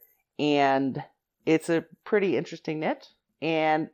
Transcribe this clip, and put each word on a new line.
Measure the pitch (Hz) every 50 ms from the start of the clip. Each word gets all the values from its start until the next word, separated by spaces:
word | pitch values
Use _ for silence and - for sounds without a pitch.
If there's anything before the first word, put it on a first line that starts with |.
| _ _ _ _ _ _ _ -
and | 143 147 147 143 139 135 135 139 139 135 117 147 - - _ _ _ _ _ _ -
it's | 151 160 156 - -
a | 170 165 160 - - - -
pretty | - - 208 190 185 135
interesting | 120 170 - 170 160 - - 156 156
knit, | 156 202 294 269 - - _ _ _ _ _ -
and | - 160 160 160 156 156 156 160 156 -